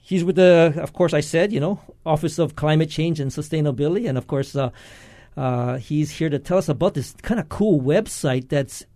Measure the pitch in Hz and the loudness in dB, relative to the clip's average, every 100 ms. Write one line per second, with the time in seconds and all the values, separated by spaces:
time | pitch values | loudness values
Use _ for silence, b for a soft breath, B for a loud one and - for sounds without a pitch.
0 | - 185 170 185 180 170 165 151 156 - | -2 -2 0 6 8 8 6 2 -6 0
1 | 175 160 151 165 196 208 151 202 - - | 0 2 0 0 0 0 -2 -4 -10 -12
2 | - 151 160 160 160 - 151 156 156 - | -2 0 0 -2 -2 0 2 2 2 -2
3 | 160 160 139 139 151 160 151 120 143 185 | -2 -2 -4 -6 -6 -2 -2 0 -2 -2
4 | 233 131 - 139 135 143 135 B B B | -2 -4 -4 -4 -4 -4 -6 B B B
5 | B B B - 131 123 123 131 - 151 | B B B -6 -4 -2 -2 -6 -4 -2
6 | 151 - 160 143 - 180 185 131 175 151 | -2 -2 -4 -4 0 -2 0 0 0 -2
7 | 127 - - 233 156 - 208 156 131 165 | -8 -10 -6 -4 -4 -2 2 2 2 0
8 | 220 - 151 127 127 147 135 - - | 0 -4 -2 -2 -2 -4 -4 -10 -20